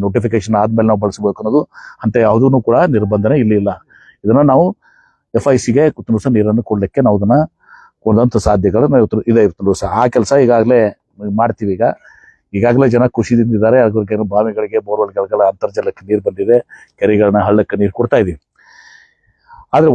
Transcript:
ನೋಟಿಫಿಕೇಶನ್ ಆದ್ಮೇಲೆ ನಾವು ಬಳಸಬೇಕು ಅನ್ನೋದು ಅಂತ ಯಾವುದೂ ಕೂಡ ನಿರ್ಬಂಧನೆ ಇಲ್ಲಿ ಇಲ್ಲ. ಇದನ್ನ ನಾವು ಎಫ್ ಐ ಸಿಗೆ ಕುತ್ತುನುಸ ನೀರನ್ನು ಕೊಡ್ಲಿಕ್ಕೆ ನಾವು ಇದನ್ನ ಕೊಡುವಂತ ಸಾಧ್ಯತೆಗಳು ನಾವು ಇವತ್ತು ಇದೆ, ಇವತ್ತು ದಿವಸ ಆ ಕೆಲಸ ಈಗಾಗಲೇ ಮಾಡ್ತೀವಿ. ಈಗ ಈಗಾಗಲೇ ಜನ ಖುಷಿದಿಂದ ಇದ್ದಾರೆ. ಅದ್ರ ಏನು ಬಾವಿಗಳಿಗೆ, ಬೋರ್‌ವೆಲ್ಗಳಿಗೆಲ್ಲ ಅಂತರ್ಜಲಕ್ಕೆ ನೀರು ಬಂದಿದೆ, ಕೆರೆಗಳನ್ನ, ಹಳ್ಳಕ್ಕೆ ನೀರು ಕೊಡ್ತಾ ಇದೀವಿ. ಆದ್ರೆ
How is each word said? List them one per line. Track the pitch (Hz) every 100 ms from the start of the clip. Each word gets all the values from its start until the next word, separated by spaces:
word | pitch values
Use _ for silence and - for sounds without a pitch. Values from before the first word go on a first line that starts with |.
| 101
ನೋಟಿಫಿಕೇಶನ್ | 110 110 113 104 107
ಆದ್ಮೇಲೆ | 110 113 110
ನಾವು | 104
ಬಳಸಬೇಕು | 101 101 104 -
ಅನ್ನೋದು | 110 139 - - - -
ಅಂತ | 113 120 107
ಯಾವುದೂ | 113 131 131 113
ಕೂಡ | 123 175 113
ನಿರ್ಬಂಧನೆ | 101 104 107 117
ಇಲ್ಲಿ | 107 104
ಇಲ್ಲ. | 101 92 _ _ _ _
ಇದನ್ನ | 101 131 294
ನಾವು | 135 180 - _ _ _ _ _ 113
ಎಫ್ | 143
ಐ | 127 -
ಸಿಗೆ | 127 156 -
ಕುತ್ತುನುಸ | - 107 131 113
ನೀರನ್ನು | 104 110 -
ಕೊಡ್ಲಿಕ್ಕೆ | 104 95 - 123
ನಾವು | 101
ಇದನ್ನ | 101 139 160 _ _ - - _ 110
ಕೊಡುವಂತ | 107 123 110 110
ಸಾಧ್ಯತೆಗಳು | 104 95 107 147
ನಾವು | 135
ಇವತ್ತು | 107 107 117
ಇದೆ, | 113 104
ಇವತ್ತು | - 98
ದಿವಸ | 95 92 101
ಆ | 123 123
ಕೆಲಸ | 104 139 120
ಈಗಾಗಲೇ | 117 113 123 104 - _ 101 104 104
ಮಾಡ್ತೀವಿ. | 117 - 101 92
ಈಗ | 117 - _ _ _ _ _ 101
ಈಗಾಗಲೇ | 120 123 135 120
ಜನ | 123 120
ಖುಷಿದಿಂದ | 107 117 117 107
ಇದ್ದಾರೆ. | 110 127 113
ಅದ್ರ | 107 101 104
ಏನು | 104
ಬಾವಿಗಳಿಗೆ, | 101 110 104 104 110 101
ಬೋರ್‌ವೆಲ್ಗಳಿಗೆಲ್ಲ | 104 101 98 98 104 98
ಅಂತರ್ಜಲಕ್ಕೆ | 95 104 104 95 - 95
ನೀರು | 104 98
ಬಂದಿದೆ, | 92 98 120 - - - _
ಕೆರೆಗಳನ್ನ, | 101 104 104 101 98
ಹಳ್ಳಕ್ಕೆ | 104 98 98
ನೀರು | 101 -
ಕೊಡ್ತಾ | - 131
ಇದೀವಿ. | 95 78 _ _ _ - - - _ _ _ _ _ - - 151
ಆದ್ರೆ | 156